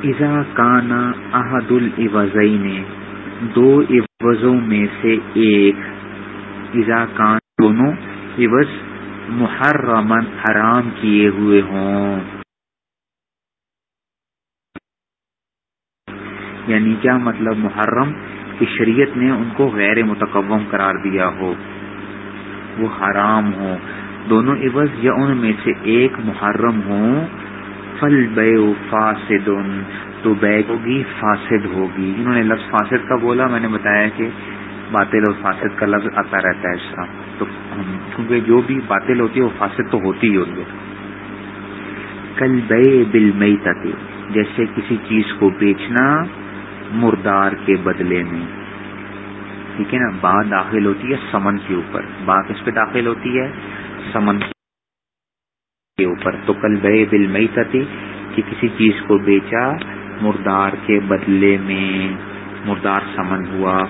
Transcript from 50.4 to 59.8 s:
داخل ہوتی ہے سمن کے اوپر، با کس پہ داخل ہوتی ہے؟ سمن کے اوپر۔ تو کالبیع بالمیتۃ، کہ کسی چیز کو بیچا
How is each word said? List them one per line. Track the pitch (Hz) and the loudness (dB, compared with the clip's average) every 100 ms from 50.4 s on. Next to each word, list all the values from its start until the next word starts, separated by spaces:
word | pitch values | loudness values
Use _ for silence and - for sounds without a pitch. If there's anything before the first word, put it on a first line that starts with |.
| 107 | 2
داخل | 98 92 110 101 | 0 0 0 2
ہوتی | 98 123 | 0 -2
ہے | 135 - | -4 -2
سمن | 104 98 101 95 | 0 0 -2 -2
کے | |
اوپر، | 90 82 - 101 - 95 | -4 -4 -8 -8 -8 0
با | 95 | 0
کس | 98 101 104 | 0 -6 -2
پہ | |
داخل | 113 107 123 117 | 0 0 0 -2
ہوتی | 113 117 127 | -2 -2 -2
ہے؟ | 131 101 - - - - - | -2 -8 -12 -12 -12 -12 -4
سمن | 110 104 101 101 - _ _ _ _ _ _ _ _ _ _ _ _ _ - | 0 2 2 -2 -8 _ _ _ _ _ _ _ _ _ _ _ _ _ -2
کے | 92 | -2
اوپر۔ | 87 - - - | 0 -2 -4 -2
تو | |
کالبیع | 98 110 104 101 110 104 | 0 2 2 4 4 4
بالمیتۃ، | 104 98 95 110 120 110 131 143 - - - - 113 | 4 4 2 2 0 0 0 -2 -8 -12 -12 -4 -4
کہ | 104 | -4
کسی | 110 117 | -2 -4
چیز | 107 110 98 - | 2 2 2 2
کو | 101 | 2
بیچا | 101 98 95 113 127 160 | 4 2 2 -2 -2 -4